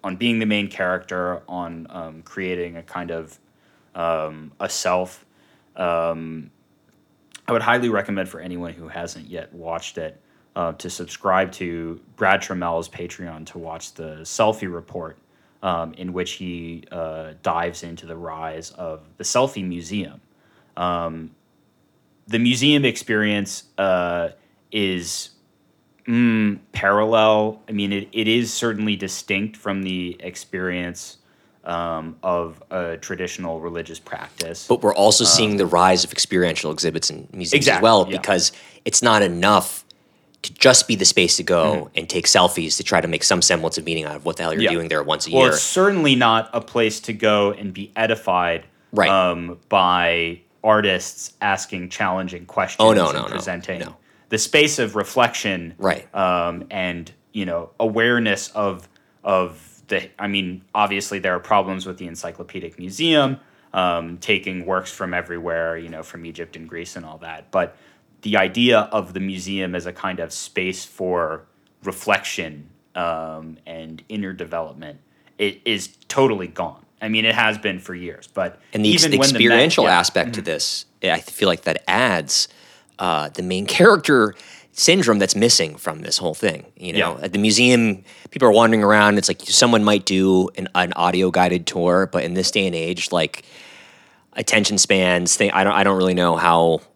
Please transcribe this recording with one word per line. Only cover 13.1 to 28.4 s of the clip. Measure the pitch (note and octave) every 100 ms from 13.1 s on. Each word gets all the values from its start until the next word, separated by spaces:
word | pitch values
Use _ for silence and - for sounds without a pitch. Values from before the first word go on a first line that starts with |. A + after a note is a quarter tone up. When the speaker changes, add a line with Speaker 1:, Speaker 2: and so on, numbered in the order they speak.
| - F2 D#2+ D#2+
Speaker 1:
to | F2
watch | E2 E2 -
the | - D#2+ D#2
Selfie | D#2+ - A2 A2 F#2+
Report, | E2+ E2 F2+ E2+ - _ _ _ _
um, | F#2+ E2+ E2 D#2+
in | F#2
which | F2+ F2+
he, | - F#2 F2 E2 E2 -
uh, | F2 D#2+ D#2+ D#2 D#2
dives | - E2 F2 E2+
into | E2+ E2 E2
the | E2
rise | E2+ D#2+ D#2+ D#2+ E2
of | - E2+ D#2 - _
the |
Selfie | - B2 C3+ G#2+ F#2
Museum. | F2 E2 G#2 D#2+ - _ _ _ _ _ -
Um, | F2+ F2 E2+ E2 D#2+ _ _ _ _ _ _ _ _ _ -
the | A2+
museum | A#2+ B2 C#3 D3 C3+
experience, | A2+ - G#2+ G#2+ G#2 G2 - _ -
uh, | G2 F#2 F2 F2 E2+ - _ _ _
is, | G#2+ G2 F2+ E2+ - - _ _ _ _ _ _ _ -
mm, | A#2 A#2+ A2 G#2 G2 _
parallel. | - G2 G2+ A2 A2+ A2 G#2+ G#2+ A2 -
I |
mean, | G#2 G2+
it, | G2+ G2
it | A2+ A2
is | A#2